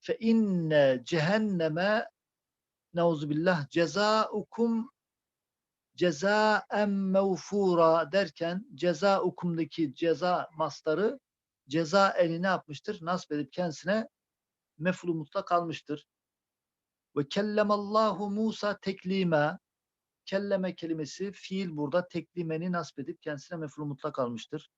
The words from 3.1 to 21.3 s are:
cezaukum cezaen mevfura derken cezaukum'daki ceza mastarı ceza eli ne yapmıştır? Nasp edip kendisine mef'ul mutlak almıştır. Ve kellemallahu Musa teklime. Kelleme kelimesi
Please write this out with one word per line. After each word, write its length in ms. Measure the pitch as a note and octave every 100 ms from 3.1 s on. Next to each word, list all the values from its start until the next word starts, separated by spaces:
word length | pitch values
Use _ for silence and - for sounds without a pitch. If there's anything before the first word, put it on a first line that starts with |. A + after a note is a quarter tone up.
| D#3+ D3+ D3 E3+ F3 C#3
cezaukum 1200 | E3 E3+ D#3 G#3 A3 G#3+ G#3+ G#3 - A#3 A3+ A3+ _ _ _ _ _ _ _ _ _ _ -
cezaen 920 | F3+ D3 F#3+ G#3 G#3+ G#3 - G#3+ G#3
mevfura 1200 | G3 F#3+ F#3+ G3 F3+ - G3+ F#3+ F3 E3 E3 D#3
derken 540 | F#3 F#3 - E3 F3+ A3+
cezaukum'daki 1200 | D3 F3+ E3+ G3+ G3 F3+ F3+ F3+ E3 D#3+ - D#3
ceza 540 | B2+ E3 D#3 F3+ F3 C#3 D#3+
mastarı 640 | D#3 - - D#3 G#3 C4+ _ _ _ _ _
ceza 400 | D3 D#3+ F#3+ G3
eli 320 | - E3+ E3
ne 40 | F#3+
yapmıştır? 520 | F3 - D3 - G#3
Nasp 300 | E3 F3+ -
edip 200 | D3 D3
kendisine 560 | - F3+ C#3+ D#3+ G#3 B3+ _ _ _ _ _ _ _
mef'ul 360 | E3 F3+ F3
mutlak 380 | D#3+ D3+ G3 F#3
almıştır. 540 | F3 E3+ D#3 - D3+ _ _ _ _ _ _ _ _ _ _ _ -
Ve 120 | C#3+
kellemallahu 1000 | - G#3 G#3 G#3 G#3 G3+ G#3+ A3 F3 G#3
Musa 480 | G3+ A3 G#3 G#3 G3+
teklime. 760 | - F#3+ F3+ F#3+ F3+ D#3+ D3+ F#3 _ _ _ _ _ _
Kelleme 500 | - G3 G3+ G3 F#3
kelimesi 580 | F3 E3 D#3+ D3 - G3